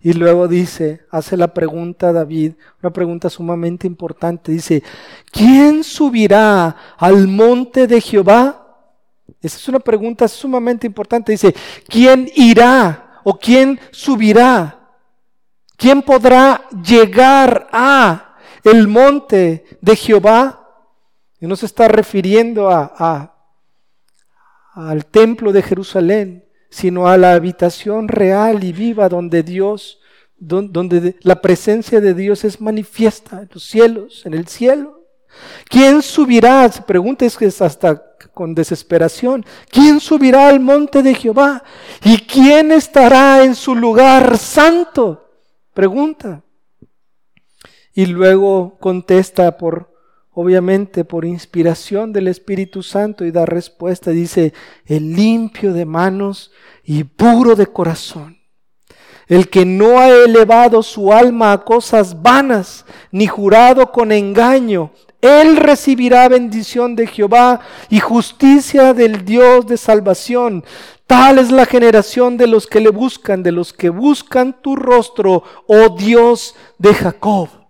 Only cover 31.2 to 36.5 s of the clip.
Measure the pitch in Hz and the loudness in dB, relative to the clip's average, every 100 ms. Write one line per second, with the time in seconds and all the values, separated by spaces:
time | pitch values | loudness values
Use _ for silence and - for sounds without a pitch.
31.2 | 185 180 185 175 - 220 - 226 202 180 | -4 -2 -2 -2 -2 -4 -2 -2 0 -2
32.2 | 196 202 214 196 220 214 208 - 220 - | -4 -4 -6 -8 -10 -10 -10 -4 -4 -4
33.2 | _ 190 202 170 - 220 233 226 208 - | _ -20 -20 -20 -8 0 0 0 -16 -20
34.2 | 175 156 170 - 247 285 285 294 _ _ | -12 -12 -12 -4 -4 -4 -8 _ _ _
35.2 | _ _ - - _ 247 269 294 285 - | _ _ -20 -20 _ 2 4 2 -2 -4
36.2 | 262 233 240 | 0 2 4